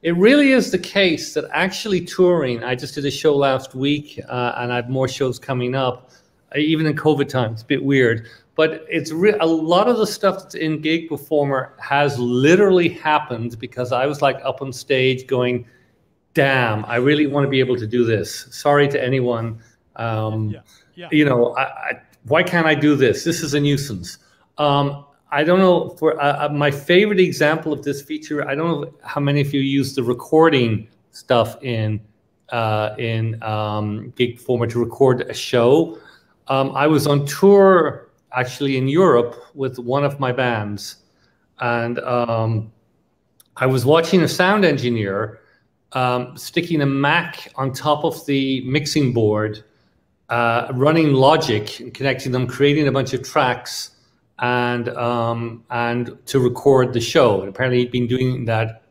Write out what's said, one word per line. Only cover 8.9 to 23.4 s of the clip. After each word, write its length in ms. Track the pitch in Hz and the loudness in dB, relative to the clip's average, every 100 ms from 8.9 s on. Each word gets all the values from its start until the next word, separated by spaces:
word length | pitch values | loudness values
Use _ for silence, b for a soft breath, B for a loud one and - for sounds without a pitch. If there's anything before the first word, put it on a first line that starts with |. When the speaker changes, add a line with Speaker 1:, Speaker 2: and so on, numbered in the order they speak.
| 165 156 | -6 -4
Speaker 1:
re-, 260 | 156 202 208 | 2 2 4
a 60 | 165 | 2
lot 400 | 165 160 175 226 | 0 2 2 4
of 100 | 226 | 2
the 80 | 214 | 0
stuff 360 | - 196 180 | 0 -2 -2
that's 120 | - - | -10 -6
in 240 | 156 156 | -4 -2
Gig 280 | 151 165 165 | -2 -2 -4
Performer 640 | 143 - 151 143 135 131 _ | -10 -2 -2 0 -2 -4 _
has 400 | - 143 147 120 | -2 0 2 0
literally 720 | 123 123 143 185 202 185 170 | -2 2 4 6 6 4 2
happened 680 | - 156 151 151 120 117 120 | -2 0 0 -2 -8 -8 -10
because 340 | 127 - 123 | -14 -8 -4
I 140 | 123 135 | -2 -2
was, 160 | 143 | 0
like, 160 | 143 131 | 0 0
up 180 | 135 131 | -6 -8
on 100 | 135 | -10
stage 560 | 127 - 135 131 131 131 | -12 -2 2 2 0 -2
going, 380 | 131 123 123 117 b b b _ _ _ - | -2 0 -2 -6 b b b _ _ _ 0
"Damn, 500 | 135 135 120 107 107 | 2 2 0 -2 -2
I 120 | 120 | 0
really 280 | 127 151 147 | 2 2 2
wanna 200 | 143 139 | 0 0
be 120 | 131 | 2
able 180 | 123 123 | 0 -2
to 100 | 107 | -2
do 180 | 120 113 | 0 2
this. 420 | 107 85 - - | 0 -4 -10 -16
Sorry 360 | - 147 143 143 | -4 2 4 4
to 120 | 143 | 0
anyone. 540 | 127 135 123 117 113 113 b b _ - | -2 -2 -2 -2 -4 -10 b b _ -10
Um, 560 | 113 110 110 110 110 | -6 -4 -4 -4 -6
Speaker 2:
Yeah, 80 | - _ b b - | -8 _ b b -20
yeah. 140 | 170 | -4
Speaker 1:
you 140 | 151 147 | 2 2
know, 300 | 123 120 - | 4 0 0
I, 60 | |
I, 380 | 135 - - - _ _ 113 | -4 -6 -10 -10 _ _ 0
why 160 | 151 | 2
can't 220 | 180 175 160 | 2 2 2
I 80 | 151 | 2
do 200 | 151 139 | 4 4
this? 280 | 127 - | 2 2
This 180 | - 170 | -2 -4